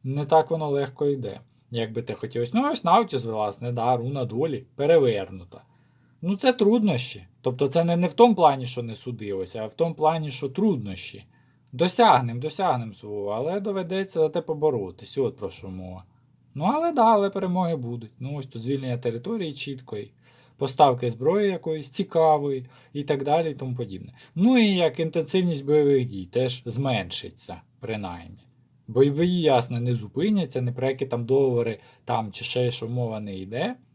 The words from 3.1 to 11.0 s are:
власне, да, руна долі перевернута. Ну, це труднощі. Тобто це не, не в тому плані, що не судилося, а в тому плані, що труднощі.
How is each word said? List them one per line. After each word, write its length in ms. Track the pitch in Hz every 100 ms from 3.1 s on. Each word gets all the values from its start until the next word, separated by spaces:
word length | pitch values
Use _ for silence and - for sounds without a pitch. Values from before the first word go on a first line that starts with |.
| 135
власне, 460 | 113 110 104 - 123
да, 260 | 120 120 123
руна 280 | 123 139
долі 400 | 123 113 160 131 -
перевернута. 880 | - 147 165 131 101 92 95 90 - _ _ _ _ _ _
Ну, 140 | 170
це 180 | 196 262
труднощі. 720 | 247 208 240 208 127 - 101 90 _
Тобто 260 | 131 123 143
це 160 | 170
не, 140 | 170 170
не 100 | 180
в 60 |
тому 220 | - 240
плані, 300 | 185 156 135
що 180 | 123 123
не 120 | 117
судилося, 640 | 107 127 113 104 95 90 117
а 40 | 110
в 60 |
тому 220 | - 165
плані, 360 | 147 156 165 151
що 180 | 127 139
труднощі. 760 | 127 214 147 101 92